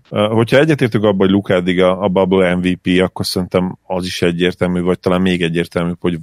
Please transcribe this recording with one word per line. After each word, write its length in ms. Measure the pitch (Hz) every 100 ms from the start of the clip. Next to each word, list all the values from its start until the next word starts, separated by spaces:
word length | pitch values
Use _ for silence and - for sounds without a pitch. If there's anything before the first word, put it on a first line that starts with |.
| _
Ö, 180 | 104 104
hogyha 260 | 110 113 131
egyetértünk 460 | 160 143 127 104
abban, 140 | 107 95
hogy 120 | 95
Luka 240 | 98 98
eddig 260 | 92 90 90
a, 220 | 90 92
a 60 | 101
bubble 460 | 92 95 95 90
M 60 | 90
V 60 | 90 90
P, 200 | - 90
akkor 240 | 92 - -
szerintem 520 | - 90 95 92 -
az 220 | _ 92
is 180 | 90 -
egyértelmű, 580 | 87 85 90 87 90 90
vagy 180 | 87 90
talán 220 | 95 90
még 220 | 95 90
egyértelműbb, 540 | 85 85 82 90 87 87
hogy 180 | 90 85